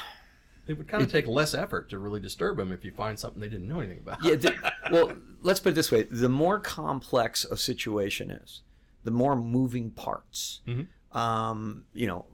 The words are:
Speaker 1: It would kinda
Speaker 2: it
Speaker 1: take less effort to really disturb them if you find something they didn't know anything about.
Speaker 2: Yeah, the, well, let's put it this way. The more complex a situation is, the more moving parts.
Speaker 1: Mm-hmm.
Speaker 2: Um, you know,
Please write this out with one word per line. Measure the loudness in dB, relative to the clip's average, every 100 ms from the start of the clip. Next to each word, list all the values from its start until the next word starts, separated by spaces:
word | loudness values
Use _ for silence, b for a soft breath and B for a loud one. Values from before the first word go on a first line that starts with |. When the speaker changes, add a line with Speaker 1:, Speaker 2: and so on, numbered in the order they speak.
| B B B B B B -8
Speaker 1:
It | -8
would | -2
kinda | 0 2
Speaker 2:
it |
Speaker 1:
take | 2 2
less | 2 2
effort | 0 -4 -6 -6
to | -8
really | -6 -6
disturb | -6 -4 -2 -2
them | -4
if | -6 -8
you |
find | -6 -6 -6
something | -8 -10
they | -8
didn't | -8 -6
know | -6
anything | -6 -10
about. | -12 -2
Speaker 2:
Yeah, | 2 4
the, | 4 0 -2 -4 2
well, | 6 6 2 -16 -4
let's | 0 2
put | 4
it | 4
this | 4
way. | 4
The | 4 2 4
more | 6 4 2
complex | -2 -4 -4 -4 0 2 2 0
a | -4 -2
situation | -2 -2 -2 0 0 -2 -6
is, | -10 -14 -20 -20 _ _ _
the | -2
more | 2 4 2
moving | 2 2 2 0 -6
parts. | -6 -6 -6 -8 -10 -10 -10 -6
Speaker 1:
Mm-hmm. | -6 -6 _ _ -2
Speaker 2:
Um, | 0 0 -2 -4 -6 -10 -12
you | -4 -2
know, | -2 -8